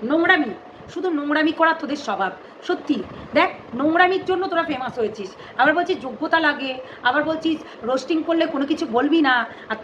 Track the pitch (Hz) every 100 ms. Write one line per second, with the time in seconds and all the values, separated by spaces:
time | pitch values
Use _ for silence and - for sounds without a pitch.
0 | 226 320 359 359 247 175 - - - -
1 | 370 302 285 302 311 311 330 320 294 277
2 | - 190 190 - - - - 359 - 240
3 | - - - 302 359 - - 240 302 339
4 | 370 381 - 370 381 339 320 262 254 -
5 | 214 - 185 - - - 277 311 349 294
6 | 254 214 330 330 302 285 269 - - -
7 | 247 285 302 320 320 302 - - 226 262
8 | - 320 302 330 320 277 277 311 302 226
9 | 285 330 269 247 226 - - 220